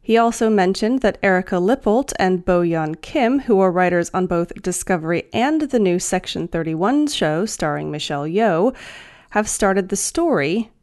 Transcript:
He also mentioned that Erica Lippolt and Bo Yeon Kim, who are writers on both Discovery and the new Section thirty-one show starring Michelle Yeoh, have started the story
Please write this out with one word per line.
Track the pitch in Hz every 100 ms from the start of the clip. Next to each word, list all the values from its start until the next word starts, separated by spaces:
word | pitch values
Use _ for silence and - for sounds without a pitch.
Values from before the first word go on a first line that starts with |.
He | - 226
also | 233 226 226
mentioned | 214 180 190 214 254
that | 214 -
Erica | 202 185 185 185
Lippolt | 180 262 233 214 277 -
and | 185 185
Bo | 175 180
Yeon | 175 165 156 156
Kim, | - 311 240 277
who | 262 202
are | 190
writers | 175 180 175 170
on | - 185
both | 175 175 -
Discovery | - 180 - 180 160 170 -
and | - 254 311
the | 302 247
new | 196 175
Section | - 185 - 165 165
thirty-one | 170 165 160 190 285 294
show | - 160 156
starring | 220 - 160 147 151
Michelle | 151 - 143
Yeoh, | 147 175 226 165 208 262 - - - - _
have | 214 214
started | - 202 190 190
the | 196
story | - - 339 220 139 190 226 _